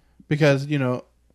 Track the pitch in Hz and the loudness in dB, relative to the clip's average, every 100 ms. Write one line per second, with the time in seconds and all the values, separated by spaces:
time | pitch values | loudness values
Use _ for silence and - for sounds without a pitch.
0 | _ _ - 147 151 139 143 147 127 123 | _ _ -6 2 2 2 -2 -4 -2 -4
1 | - _ _ | -10 _ _